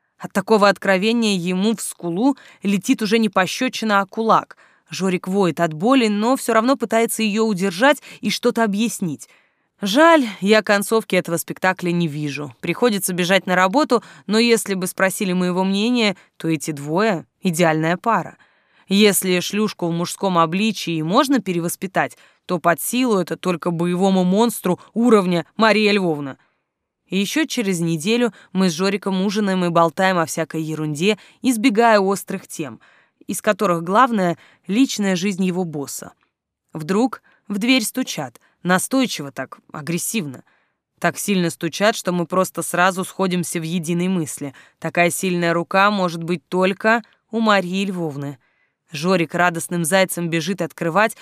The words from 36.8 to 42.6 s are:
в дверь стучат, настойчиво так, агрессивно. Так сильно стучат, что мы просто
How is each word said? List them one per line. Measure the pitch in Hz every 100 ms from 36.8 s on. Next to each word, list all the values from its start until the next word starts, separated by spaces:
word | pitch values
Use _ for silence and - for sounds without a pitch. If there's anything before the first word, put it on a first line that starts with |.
| 156 196 254 - _ _ -
в | 196
дверь | 233 254
стучат, | 208 254 262 - 131 - _ _
настойчиво | 175 185 - 269 247 - 143
так, | - 131 - _
агрессивно. | 160 147 170 - 226 147 123 _ _ _ _ _ -
Так | 175 -
сильно | - 185 170
стучат, | - 170 - 208
что | 220 -
мы | 175 165
просто | 180 180 -